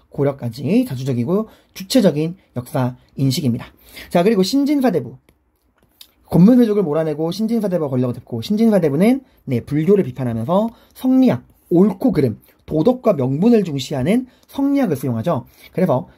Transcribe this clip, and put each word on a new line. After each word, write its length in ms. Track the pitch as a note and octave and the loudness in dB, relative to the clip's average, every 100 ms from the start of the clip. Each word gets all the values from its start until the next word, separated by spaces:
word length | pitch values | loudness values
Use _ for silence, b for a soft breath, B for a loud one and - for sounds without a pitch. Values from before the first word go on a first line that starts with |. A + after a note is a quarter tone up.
| B | B
고려까지 760 | - C#3 C3+ A#2+ A2+ D3 A3+ B3+ | -4 -2 -2 -10 -8 -2 0 0
자주적이고 640 | B2+ C3 A#2+ A#2+ G3 A3 B B | -4 -4 -4 -2 -4 -4 B B
주체적인 600 | - F#3+ C4 F#3+ D3 D#3+ F3 b B2 | -18 -2 2 2 0 -4 -6 b -12
역사 400 | - C#3+ B2 B2+ b - | -6 -4 -4 -6 b -2
인식입니다. 520 | C3+ C3 C#3 B2 - _ B B B | -2 0 -2 -4 -8 _ B B B
자, 140 | - | 0
그리고 200 | F3+ G3+ | 2 2
신진사대부. 760 | F#3 C#4 C#4+ D4 B3+ E3+ B2 B2+ _ _ _ _ _ _ _ _ - _ - | 2 0 0 0 0 -2 -6 -16 _ _ _ _ _ _ _ _ -20 _ -2
권문세족을 560 | D#3 F#3+ B3+ A3+ G#3 | 4 6 6 4 2
몰아내고 480 | E3 D3+ D#3+ D3 D#3+ | 0 -2 -2 -4 -6
신진사대부가 580 | F3 A3 A#3 G3+ F3 D3 | -4 -4 -2 -2 -4 -2
권력을 240 | B2+ B2+ A#2+ | -2 -2 -6
잡고, 260 | - A#2 | -10 -10
신진사대부는, 800 | A2+ G#3 A3+ G3+ D#3+ C#3 G#3+ C4+ b b - | -4 0 2 2 2 2 2 2 b b -6
네, 160 | A#2+ | -4
불교를 420 | - D3 D#3+ G3+ | -2 -2 2 2
비판하면서 680 | C3 B2+ B2+ A2+ A#2+ F#3 A3+ b b | 2 -4 -6 -4 -2 0 -2 b b
성리학, 500 | - C4 C4 B3+ B2+ - _ - | -6 0 4 4 0 -6 _ -2
옳고 420 | D#3 G3+ - C4 | 2 2 2 -2
그름, 280 | D#3 A#2+ - b b - | 0 0 -2 b b -6
도덕과 480 | D#3 F#3 B3+ A3+ | 0 0 0 0
명분을 500 | D#3 B2+ C#3 A3 A3+ | 0 -2 0 4 2
중시하는 640 | F#3 C#3 C3 C#3 C3+ A#3+ B3+ B B | 2 -6 -6 -4 0 0 -2 B B
성리학을 480 | - C#4 C#4 A3+ C#3 | -4 0 0 0 -2
수용하죠. 500 | C#3 A2+ F3 C#3 - b b | -4 -4 -2 -4 -6 b b
그래서 380 | - F3 C3 - | -2 0 0 -4